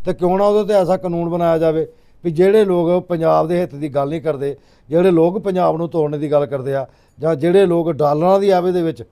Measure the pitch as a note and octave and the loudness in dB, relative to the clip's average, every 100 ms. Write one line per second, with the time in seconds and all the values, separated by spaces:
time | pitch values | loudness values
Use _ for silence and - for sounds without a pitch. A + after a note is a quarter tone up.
0 | - F#3 F3+ F#3+ G3+ G#3 G3+ G3+ F#3 F#3+ | -6 -2 -2 2 2 2 2 0 2 -2
1 | F#3 E3+ E3+ F3 E3+ E3 D#3+ D#3 D#3 _ | -2 -4 -4 -2 0 2 0 0 -4 _
2 | _ _ F3 D#3 F#3 G#3+ G3+ F3 E3 F3+ | _ _ -6 2 4 4 2 0 0 0
3 | - F3 D#3+ D#3 D#3+ F3 F3+ C#3+ D3+ C3+ | -2 -2 2 2 0 -2 -4 -6 -6 -4
4 | C#3 D#3+ D#3 C#3+ C#3 C3+ _ _ - D#3+ | -4 -4 -4 -4 -6 -8 _ _ -4 2
5 | F#3+ E3 E3+ G3 G3 F3+ E3 D#3+ E3+ E3+ | 4 4 2 0 -4 0 0 0 -4 -2
6 | D3 D3+ D3 D3 C#3+ C#3 C3 C3+ B2+ _ | -2 -2 0 0 0 -4 -4 -6 -6 _
7 | _ - D#3 D#3 E3+ F#3+ F#3+ E3+ E3 C#3 | _ -6 -4 0 2 4 4 2 -2 0
8 | D3 D3 F3 G3 G3 F3+ F3+ F3+ E3 C#3 | 0 2 2 2 2 2 0 -2 -4 -6
9 | C3+ | -18